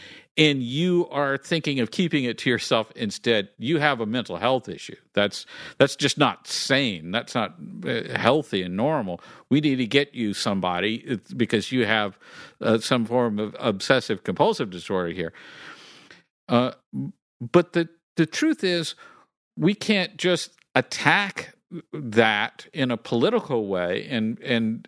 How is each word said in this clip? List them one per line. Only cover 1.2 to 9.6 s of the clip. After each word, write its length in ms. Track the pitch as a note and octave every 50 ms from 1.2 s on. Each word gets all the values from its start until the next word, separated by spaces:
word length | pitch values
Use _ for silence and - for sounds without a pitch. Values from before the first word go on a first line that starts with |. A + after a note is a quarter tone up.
| C#3+ C#3 C3+ C3+
thinking 400 | - - F3 E3 D3 D#3 C#3+ C3+
of 140 | A#2 A2 -
keeping 320 | - F#3+ E3 - D3 C3
it 140 | B2 A2+ -
to 120 | - C3+
yourself 400 | B2 A2+ - - C3 A2+ G#2+ - -
instead. 520 | - A#2+ G#2 G2 - - A#2+ A#2 G#2+ G2+ G2+ _
You 220 | - A2+ A#2 E3 D3
have 220 | C#3+ D3+ C#3 A#2
a 60 | A2+
mental 300 | G#2+ A2+ B2+ A#2 - F2
health 320 | E2 G2 B2 C3 B2+ - -
issue. 280 | F2 D#2+ - - - - _ _ _
That's, 340 | - G#2 G#2 - - - - - - - - - -
that's 160 | C#3 C3+ -
just 240 | - C#3+ C#3 - -
not 300 | D3 A#2+ F#2 - - -
sane. 640 | - - - - C#3 C3+ C#3 A#2+ G2 E2 D#2 E2+ F#2
That's 240 | A#2 A#2 - -
not, 180 | B2+ G#2+ F#2+ - - - - - A2+ -
uh, 320 | - B2 A#2 - - B2 -
healthy 440 | - A2 C3 D#3 D3 - - G2 F#2
and 140 | F2+ F2+
normal. 440 | F#2+ A2+ D3 D#3+ D3 A2+ F#2 F2 E2+ - - - - - _
We 120 | C3 D3